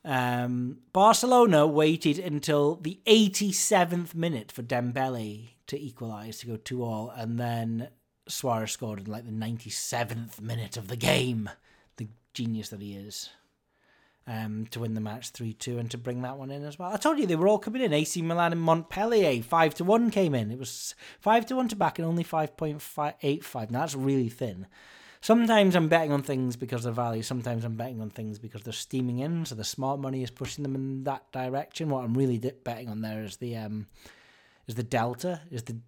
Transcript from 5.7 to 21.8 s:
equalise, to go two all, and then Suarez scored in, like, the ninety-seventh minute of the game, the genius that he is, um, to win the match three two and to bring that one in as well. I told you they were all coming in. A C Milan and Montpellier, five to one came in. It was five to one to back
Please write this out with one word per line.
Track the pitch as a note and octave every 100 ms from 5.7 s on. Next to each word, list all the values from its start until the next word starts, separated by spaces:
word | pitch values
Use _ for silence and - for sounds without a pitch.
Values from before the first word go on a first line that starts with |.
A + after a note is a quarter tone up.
| C#3+
equalise, | D3 A#2 A#2 G#2 A2 G#2+
to | A#2+
go | A2
two | - B2
all, | A#2 A2 A#2+
and | - A2+ A#2
then | A#2+ A#2 A2+ A2+ C3 _ _ _ -
Suarez | - C3 A2+ A2
scored | - A2+ G#2
in, | G2+
like, | G#2+ A#2
the |
ninety-seventh | A2 A2 A#2 A2 - - B2 A#2 A#2 A#2 -
minute | A2 A#2 G#2 -
of | F#2+
the | A#2+
game, | C3+ C3+ B2+ A2+ G#2 - _ _ _ -
the | G#2+ A2 _
genius | - A#2 A2 G#2
that | G#2
he | G2+
is, | G2 G#2 - - - _ _ _ _ _ _ _ _ -
um, | A2 A2 G#2+ A2
to | A#2
win | A#2
the | A2
match | G#2+ A2+ -
three | - A#2
two | G#2+ - A#2+
and | A#2+
to | A#2+
bring | A#2+ B2
that | B2+ C#3
one | C3+
in | C#3+
as | D3 D3
well. | F3+
I | G#3
told | D4+ D4+
you | G#3
they |
were | D#3+ F#3
all | G#3+
coming | G#3+ B3
in. | A#3
A | D3+
C | D#3 F3+
Milan | E3 E3+ E3+
and | E3+
Montpellier, | E3 E3 D#3+ - A3+ A3+ E3+ B2
five | A2 E3 D#3+
to | -
one | F3+ A3+ A#3
came | G3 F3+ C3
in. | G#2+
It | B2
was | B2 - - - - -
five | G3+ A3+ A3+
to | C4
one | B3
to |
back | G#3+